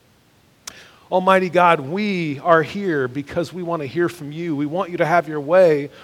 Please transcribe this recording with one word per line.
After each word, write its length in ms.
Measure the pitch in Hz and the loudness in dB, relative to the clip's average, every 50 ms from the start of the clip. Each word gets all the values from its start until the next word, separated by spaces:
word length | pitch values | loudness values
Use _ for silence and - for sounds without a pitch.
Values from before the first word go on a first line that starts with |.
| _ _ _ _ _ _ _ _ _ _ _ _ _ - - - - - _ _ _ - | _ _ _ _ _ _ _ _ _ _ _ _ _ -20 -20 -20 -20 -20 _ _ _ -4
Almighty 380 | 175 185 185 190 190 190 185 185 | -2 0 2 4 4 4 2 2
God, 320 | 147 175 175 175 170 156 | 2 4 4 4 4 2
we 580 | 135 131 165 196 214 208 196 180 170 156 139 135 | 0 -4 -6 -4 -2 -2 -2 -2 -2 -4 -6 -4
are 240 | 139 175 170 160 160 | 2 4 4 4 4
here 460 | 131 - 202 202 190 165 147 131 127 | 2 -4 -6 -4 -2 -2 -2 -2 -4
because 420 | 120 143 139 - - 170 175 131 | -4 -8 -10 -8 -6 -6 -6 -6
we 100 | 151 180 | -6 -8
want 200 | 180 165 170 165 | -8 -6 -6 -6
to 60 | 147 131 | -6 -6
hear 180 | 113 165 175 170 | -2 -2 -2 -2
from 240 | 170 - 151 143 | -2 -6 -12 -12
you. 240 | 147 160 170 175 156 | -10 -8 -6 -4 -4
We 120 | 139 147 147 | -4 -4 -4
want 220 | 147 180 196 170 | -4 -4 -6 -4
you 80 | 180 170 | -2 -2
to 80 | 170 | 0
have 220 | 151 170 175 170 151 | 2 2 2 0 0
your 140 | 156 151 | -4 -8
way 480 | 143 139 165 185 190 170 156 147 143 143 - - | -2 2 4 6 6 6 4 2 0 -4 -10 -16